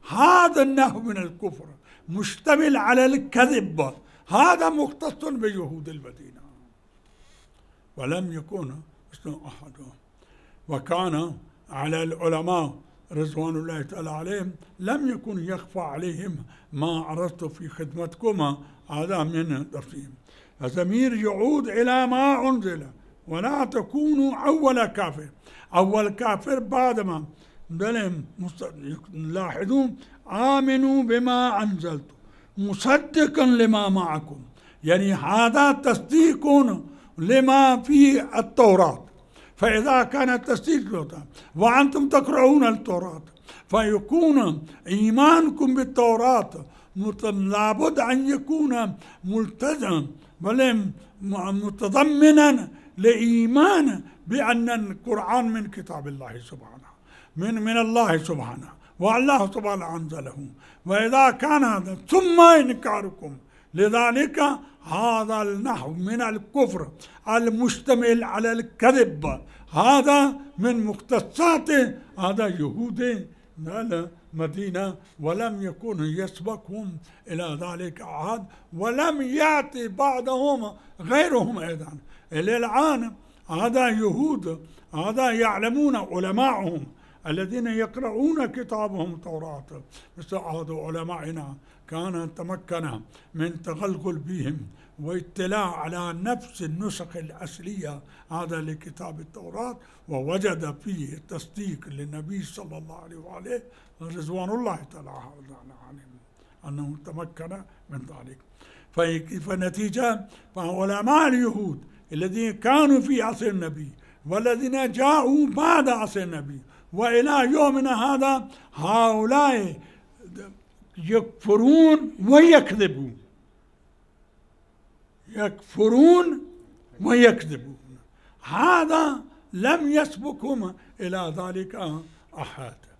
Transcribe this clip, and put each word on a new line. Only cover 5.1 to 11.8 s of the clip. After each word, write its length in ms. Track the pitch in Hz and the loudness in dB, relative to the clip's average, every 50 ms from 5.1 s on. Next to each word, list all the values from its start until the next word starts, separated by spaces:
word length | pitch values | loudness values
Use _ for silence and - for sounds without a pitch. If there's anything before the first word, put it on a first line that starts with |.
| - - 311 | -8 -8 -8
بيهود 640 | 311 277 240 220 214 202 190 170 139 160 160 147 160 | -8 -6 -4 -4 -4 -4 -4 -8 -8 -10 -12 -14 -14
المدينة، 520 | 156 147 127 123 123 - 143 131 123 131 135 143 131 123 _ _ _ _ _ _ _ _ _ _ _ _ _ _ _ _ _ _ _ _ _ _ _ _ _ _ _ | -14 -16 -18 -18 -20 -20 -20 -20 -20 -20 -20 -20 -20 -20 _ _ _ _ _ _ _ _ _ _ _ _ _ _ _ _ _ _ _ _ _ _ _ _ _ _ _
ولم 340 | - 131 135 160 185 185 175 | -8 -6 -4 -4 -4 -6 -8
يكن 420 | 165 160 151 - 202 185 156 127 135 156 156 _ _ _ _ _ - | -8 -12 -12 -10 -10 -10 -10 -10 -12 -16 -20 _ _ _ _ _ -20
مثل 240 | - - 151 151 156 151 | -16 -14 -14 -14 -14 -16
أحد. 280 | 139 - - 143 147 123 - 135 123 - _ _ _ _ _ _ _ _ _ _ _ _ _ _ | -20 -20 -20 -20 -20 -20 -20 -20 -20 -20 _ _ _ _ _ _ _ _ _ _ _ _ _ _
وكان 680 | - 156 131 135 - 170 175 185 180 156 151 165 170 151 - - - _ _ _ - | -8 -8 -8 -4 -4 -4 -2 -2 -2 -2 -4 -4 -6 -10 -14 -18 -20 _ _ _ -14
على 340 | - 135 | -10 -8